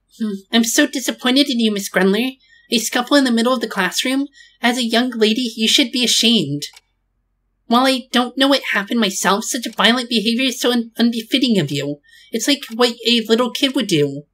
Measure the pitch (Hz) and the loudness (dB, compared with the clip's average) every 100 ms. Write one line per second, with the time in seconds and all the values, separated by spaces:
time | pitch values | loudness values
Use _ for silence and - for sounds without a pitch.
0 | _ _ 214 196 - 226 233 - 294 285 | _ _ -6 -6 -2 0 2 2 2 0
1 | 269 - 247 262 285 240 220 202 202 - | -6 -4 0 2 2 0 0 -2 -2 2
2 | 190 208 254 262 _ _ _ 233 - 247 | 2 2 0 -6 _ _ _ -2 -2 -4
3 | 240 285 262 233 233 262 226 202 180 - | 2 2 4 2 0 0 -2 -4 -4 -2
4 | 254 269 285 - - _ 240 247 233 226 | -2 -2 -4 -10 -20 _ -2 0 0 0
5 | 254 233 214 220 240 226 220 - 254 254 | 0 0 0 2 -4 -2 0 2 2 0
6 | 233 - 233 233 143 147 - - _ _ | 0 2 2 2 0 -4 -8 -16 _ _
7 | _ _ _ _ _ _ _ 233 269 262 | _ _ _ _ _ _ _ 2 2 0
8 | 254 240 240 254 277 262 - 208 202 233 | 0 -2 -2 0 2 2 0 -4 -2 -2
9 | 208 196 - 202 - 262 233 - 202 254 | -2 0 0 0 -2 -6 -8 0 2 2
10 | 240 233 202 233 262 - 254 240 226 - | 0 -2 0 0 -2 0 0 0 -2 0
11 | 233 233 220 254 254 202 147 143 143 147 | 0 0 -2 0 2 2 0 -2 -6 -8
12 | _ - _ 226 - 277 - 226 247 226 | _ -20 _ -6 -2 -2 -2 -2 0 0
13 | 226 240 214 226 247 - 277 277 226 165 | 0 0 2 2 0 -2 -2 -2 0 0
14 | 143 139 - | 0 -2 -12